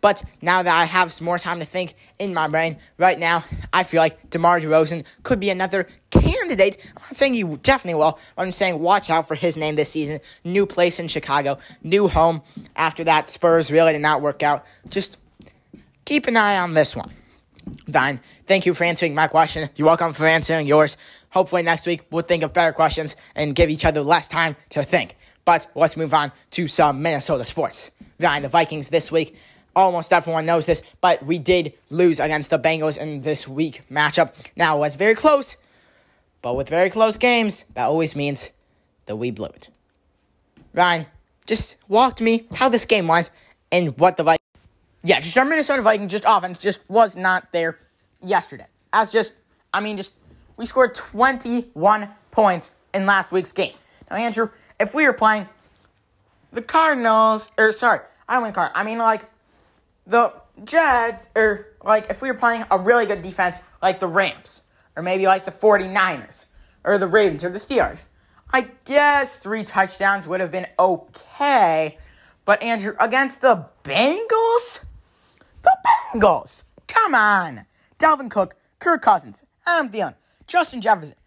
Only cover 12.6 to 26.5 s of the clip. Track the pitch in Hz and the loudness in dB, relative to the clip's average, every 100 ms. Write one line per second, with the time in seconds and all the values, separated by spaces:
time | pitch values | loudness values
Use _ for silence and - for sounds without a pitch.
12.6 | - - 160 156 165 156 156 - 175 165 | -14 -4 -4 -2 0 0 0 0 2 4
13.6 | 160 151 165 151 147 147 147 135 147 147 | 4 4 4 2 0 0 -2 -2 -2 -2
14.6 | - _ - 196 190 - _ _ - _ | -6 _ -10 -8 -8 -12 _ _ -20 _
15.6 | _ - _ _ - 285 - 233 208 196 | _ -20 _ _ -4 -2 0 2 2 0
16.6 | 175 156 151 - - - _ _ _ _ | 0 2 0 -2 -12 -18 _ _ _ _
17.6 | - - - 139 131 131 _ _ - 190 | -20 -18 -4 0 0 -4 _ _ 0 0
18.6 | 180 170 170 165 165 147 156 160 165 160 | 0 0 -2 0 -2 0 2 2 0 -2
19.6 | 147 - 156 165 170 147 160 160 151 165 | -8 0 2 4 0 0 2 2 0 -4
20.6 | 143 151 151 - - - _ 185 185 180 | 2 4 2 -2 -18 -20 _ -2 0 0
21.6 | 170 165 - 170 _ 160 165 170 151 180 | 0 -2 -2 -6 _ -6 -2 0 0 0
22.6 | 170 156 156 156 156 - - - 151 139 | 0 2 0 0 -8 -12 -16 -6 -4 2
23.6 | 170 151 165 151 143 170 - - 165 151 | 0 2 0 0 0 0 0 -4 -4 -4
24.6 | _ - 135 170 107 - _ _ - 170 | _ -6 -2 -2 -4 -14 _ _ 0 0
25.6 | - - 156 - 160 156 147 _ _ | 0 0 0 0 -2 0 0 _ _